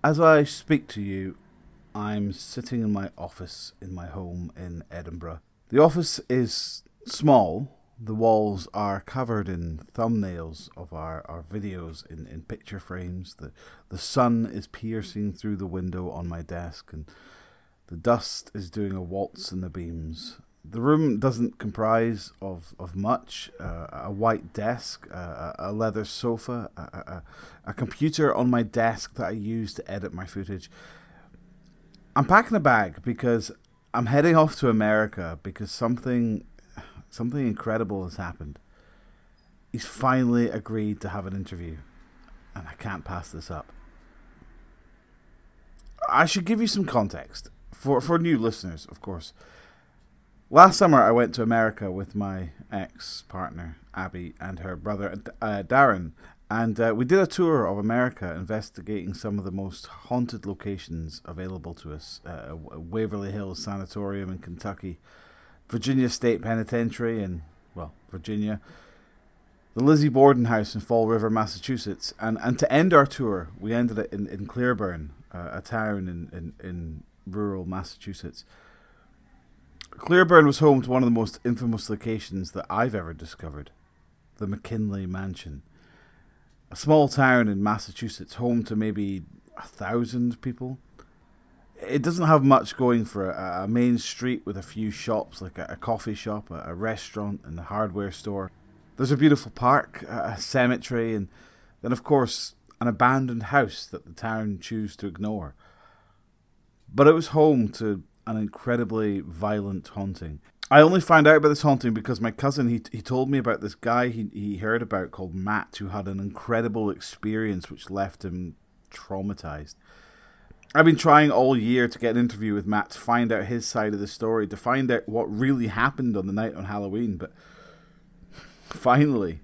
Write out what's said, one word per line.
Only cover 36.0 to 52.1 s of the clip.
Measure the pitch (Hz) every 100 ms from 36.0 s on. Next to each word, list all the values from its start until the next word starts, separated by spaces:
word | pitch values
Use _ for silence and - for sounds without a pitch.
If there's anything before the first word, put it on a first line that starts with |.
| 127 123 117 107 - - _ - - - -
something | - 120 143
incredible | 123 104 113 110 104 98
has | 90
happened. | - 87 - 73 71 _ _ _ - _ _ _ _ _ _ _
He's | 113
finally | - - 131 131 123 120 117
agreed | 107 - 110 107 104
to | 95
have | 101 92
an |
interview, | 98 90 90 85 78 - - - - - - -
and | - 78
I |
can't | - 113 95
pass | 85 90 -
this | 82 -
up. | 80 - - - - - - - - - - - - _ _ _ _ _ _ _ _ _ - - - -
I | 120
should | 160 202
give | 175 220
you |
some | 226 208
context | 165 123 98 76 65 - - - -
for, | - 135 131
for | 127 170
new | 170 139
listeners, | 113 107 92 80 -
of | -
course. | - 87 - - - - - _ _ _ _ _ _ _ _
Last | 143 185 -
summer, | 190 139
I | 101
went | 117 120
to | 120
America | 113 117 110 107 101
with | 92 95